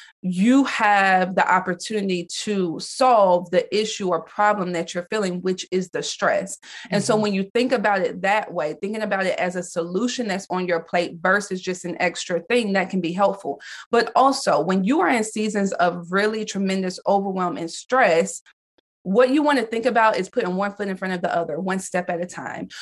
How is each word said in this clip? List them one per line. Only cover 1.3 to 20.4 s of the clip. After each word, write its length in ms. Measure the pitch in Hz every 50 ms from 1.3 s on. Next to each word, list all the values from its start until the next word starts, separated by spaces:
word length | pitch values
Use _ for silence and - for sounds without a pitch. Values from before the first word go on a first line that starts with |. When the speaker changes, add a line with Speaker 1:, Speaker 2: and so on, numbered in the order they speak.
| 185
Speaker 1:
the 120 | 185 170 - 185
opportunity 720 | 185 185 190 180 180 - - 220 208 196 190 185 180 175 - - - -
to 340 | 214 208 196 185 165 160 -
solve 720 | - - - - 262 254 240 214 196 185 175 175 180 170
the 160 | 180 175 - - -
issue 320 | 214 220 214 - - 202 180
or 140 | 175 160 -
problem 500 | - - - 208 208 202 208 175 180 175
that 220 | 165 175 - -
you're 120 | 175 175 -
feeling, 320 | 214 220 196 185 175 180 175
which 240 | 185 185 185 - -
is 200 | 180 190 180 -
the 120 | - 151 165
stress. 540 | - - - 196 165 - - 190 - - - - - - - - -
And 140 | 208 208 196
so 100 | - 214
Speaker 2:
Mm-hmm. 80 | 214 214
Speaker 1:
when 100 | 208 196
you 160 | 190 190 - -
think 200 | 233 254 262 269
about 280 | 220 202 214 202 190
it 220 | 175 156 - 180 185
that 320 | 196 208 214 - - 170
way, 200 | 175 151 156 156 -
thinking 220 | 202 196 220 220 214
about 240 | 202 202 190 190
it 120 | 185 - -
as 160 | 180 180 180
a 80 | 180 175
solution 680 | - - 175 170 175 180 196 247 240 - 254 226 208
that's 180 | 180 196 - -
on 180 | 180 185 180
your 140 | 175 170 165
plate 360 | 165 - - 180 180 - 185 165
versus 400 | - 160 190 208 202 - 190 185
just 240 | - 185 180 - -
an 120 | 175 170 -
extra 400 | 180 175 170 - - - 180 170
thing, 320 | 170 - 240 247 226 196 196
that 160 | 196 180 185
can 120 | 196 185 170
be 100 | 160 175
helpful. 480 | 196 202 196 196 - - 143 - - - - - - - -
But 220 | 233 233 - - -
also, 440 | - 262 269 269 - - 190 156 151
when 240 | 156 175 190 196 185
you 160 | 202 285 339
are 100 | 370 320
in 140 | 262 226 214
seasons 480 | 220 - 214 214 214 202 202 196 190 -
of 360 | - 175 175 175 175 170 170
really 360 | 185 196 208 214 220 220 214
tremendous 520 | 208 - 196 196 190 190 190 185 180 180 - -
overwhelm 520 | - 202 196 196 196 185 185 180 175 - -
and 120 | 165 165
stress, 720 | - - - - 247 262 240 185 160 165 196 190 - - _ _ _ _ _ _ _ _ _ _ _ _ -
what 260 | 185 190 240 262 254
you 140 | 269 311 294
wanna 220 | 294 285 254 226
think 200 | - 233 226 226
about 320 | 247 214 233 226 220 -
is 140 | - 180 -
putting 260 | - -